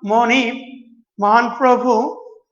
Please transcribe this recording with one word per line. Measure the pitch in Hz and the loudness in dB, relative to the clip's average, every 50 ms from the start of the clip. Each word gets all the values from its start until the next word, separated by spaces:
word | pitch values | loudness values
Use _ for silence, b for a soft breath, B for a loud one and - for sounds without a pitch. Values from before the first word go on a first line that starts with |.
| - | -6
মনিব, | 196 214 233 240 226 240 269 247 233 254 262 - - - - - _ - _ _ _ _ - | -2 0 0 2 2 2 0 0 -2 -6 -8 -12 -16 -20 -20 -20 _ -20 _ _ _ _ -4
মহান | 202 202 214 233 240 233 233 - | 0 2 4 2 2 0 -2 0
প্রভু, | 277 254 247 233 202 254 233 220 247 302 - - - - - - _ _ | 2 2 2 2 2 0 0 0 -2 -4 -6 -12 -16 -20 -20 -20 _ _